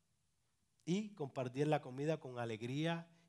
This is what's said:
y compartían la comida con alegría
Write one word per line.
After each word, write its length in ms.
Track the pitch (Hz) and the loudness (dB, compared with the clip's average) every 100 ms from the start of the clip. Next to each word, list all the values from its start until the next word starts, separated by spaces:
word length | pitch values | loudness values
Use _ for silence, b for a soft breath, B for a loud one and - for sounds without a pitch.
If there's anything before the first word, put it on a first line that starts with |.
| _ _ _ _ _ _ _ _ | _ _ _ _ _ _ _ _
y 300 | - 190 214 - | 0 0 0 -6
compartían 540 | 139 - 123 131 147 | -6 -2 -2 2 4
la 120 | 147 | 4
comida 380 | 147 127 151 156 | 2 -2 0 0
con 180 | 135 123 | -2 -4
alegría 720 | 117 110 120 139 165 170 170 b | -2 -2 -2 0 0 0 -4 b